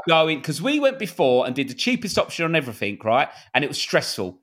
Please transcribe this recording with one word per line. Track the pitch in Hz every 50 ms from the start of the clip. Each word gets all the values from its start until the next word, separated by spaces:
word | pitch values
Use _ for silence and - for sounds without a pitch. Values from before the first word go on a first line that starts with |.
| -
going, | 170 165 160 160 160 160 135
'cause | - 160 143 135
we | 180 269 302 302
went | 277 269 262 262
before | 214 170 - - 156 131 123 127 -
and | 127 123
did | 139 135
the | 139 -
cheapest | - - 240 254 - - 185 - 214
option | - - - - 165
on | 160 170
everything, | 160 139 123 107 - 104 101 104 - -
right? | 110 117 135 147 - - - - _ -
And | 131 143
it |
was | - 135 -
stressful. | - - - 156 - - - - 98 92 - -